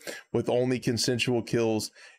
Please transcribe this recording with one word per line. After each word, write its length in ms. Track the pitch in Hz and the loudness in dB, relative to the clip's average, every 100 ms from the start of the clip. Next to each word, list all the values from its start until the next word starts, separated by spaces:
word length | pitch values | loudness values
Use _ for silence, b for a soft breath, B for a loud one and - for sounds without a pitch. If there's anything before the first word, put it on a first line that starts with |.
| B B B | B B B
with 160 | 120 117 | -2 0
only 320 | 120 127 127 | 0 0 0
consensual 600 | 131 117 - 120 127 120 | 0 0 0 0 2 0
kills, 520 | 107 120 113 110 - B B | 0 0 2 0 -4 B B